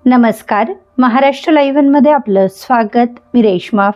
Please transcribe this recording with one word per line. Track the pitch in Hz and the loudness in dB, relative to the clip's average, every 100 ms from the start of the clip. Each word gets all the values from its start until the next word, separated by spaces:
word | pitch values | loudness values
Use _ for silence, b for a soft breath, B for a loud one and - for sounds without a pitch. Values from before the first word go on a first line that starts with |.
| 254 | 2
नमस्कार, | 254 233 214 - 202 240 392 _ - | 2 0 -2 -4 -4 -4 -8 _ -2
महाराष्ट्र | 254 233 277 277 - | 0 2 0 -2 -2
लाईव्ह | 302 277 277 | 0 2 0
मध्ये | 277 285 285 | 2 2 2
आपलं | 294 240 196 190 | 0 0 0 -2
स्वागत. | - - 240 220 240 240 240 _ | -4 -4 -2 0 -2 -2 -6 _
मी | 240 | 0
रेश्मा | 220 185 - 208 202 | 0 -2 -2 -2 -2